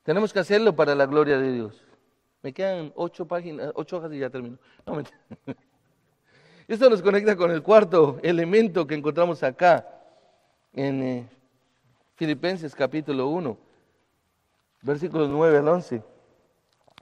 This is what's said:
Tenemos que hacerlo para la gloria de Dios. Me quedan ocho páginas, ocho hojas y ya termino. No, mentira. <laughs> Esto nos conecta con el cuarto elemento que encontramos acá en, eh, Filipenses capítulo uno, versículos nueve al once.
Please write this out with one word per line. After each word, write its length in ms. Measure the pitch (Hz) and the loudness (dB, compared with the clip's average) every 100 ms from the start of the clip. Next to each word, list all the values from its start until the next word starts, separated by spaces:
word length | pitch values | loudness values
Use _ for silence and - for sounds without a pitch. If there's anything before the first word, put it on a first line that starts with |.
Tenemos 320 | - 175 214 | -4 -2 -2
que 60 | 202 | -2
hacerlo 360 | 175 208 220 160 | 0 2 2 2
para 200 | 147 143 | 2 2
la 100 | 135 | 2
gloria 320 | 151 147 135 | 2 2 2
de 140 | 131 | 0
Dios. 280 | 123 107 - _ _ _ _ _ _ | -4 -6 -12 _ _ _ _ _ _
Me 100 | 139 | -14
quedan 400 | 131 190 180 151 - | -6 -6 -6 -8 -8
ocho 320 | 170 - 165 | -10 -8 -8
páginas, 440 | 175 175 147 143 - | -8 -8 -12 -10 -10
ocho 220 | 156 180 | -8 -10
hojas 140 | 160 | -10
y 40 | 147 | -8
ya 140 | 127 | -8
termino. 260 | 131 120 123 _ _ | -8 -12 -16 _ _
No, 120 | - 143 | -12 -10
mentira. 240 | 135 _ - | -10 _ -20
<laughs> 260 | - - - _ _ _ _ _ _ _ _ _ _ - | -20 -16 -16 _ _ _ _ _ _ _ _ _ _ -8
Esto 220 | 214 254 | 4 4
nos 140 | 208 | 6
conecta 320 | 196 202 214 190 | 2 2 2 2
con 160 | 175 | 0
el 100 | 165 | 0
cuarto 560 | 147 220 196 175 147 127 | 6 6 6 4 4 2
elemento 640 | 165 170 170 214 226 170 147 | -2 0 2 2 2 0 -4
que 80 | 156 | -4
encontramos 480 | 147 151 175 160 | -4 0 -2 0
acá 420 | 135 123 175 147 - - _ _ _ _ _ _ _ | -4 2 4 4 0 -20 _ _ _ _ _ _ _
en, 300 | - 139 135 | -8 -6 -4
eh, 260 | 131 123 120 _ _ _ _ _ _ _ _ - | -6 -8 -12 _ _ _ _ _ _ _ _ -8
Filipenses 600 | 160 135 170 190 156 - | -6 -4 -4 -6 -8 -4
capítulo 520 | 131 156 151 135 131 | -4 -4 -4 -4 -2
uno, 300 | 170 147 101 _ _ _ _ _ _ _ _ _ _ _ _ | -4 -6 -10 _ _ _ _ _ _ _ _ _ _ _ _
versículos 480 | 127 147 175 156 143 | -6 -6 -4 -2 -2
nueve 280 | 147 165 147 | 2 4 4
al 100 | 147 | 4
once. 360 | 175 - 117 - _ _ _ _ _ _ _ _ _ | 0 -2 -10 -10 _ _ _ _ _ _ _ _ _